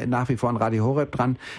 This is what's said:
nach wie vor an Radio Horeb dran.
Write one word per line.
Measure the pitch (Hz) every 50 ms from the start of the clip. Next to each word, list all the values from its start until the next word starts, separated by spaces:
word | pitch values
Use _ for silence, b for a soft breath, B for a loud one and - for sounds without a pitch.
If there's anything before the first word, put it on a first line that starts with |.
| 123
nach | 123 123 120 123 120
wie | 127
vor | - - 120
an | 117
Radio | 110 113 113 113 110 107
Horeb | 123 139 151 143 -
dran. | - - 120 127 127 - B B B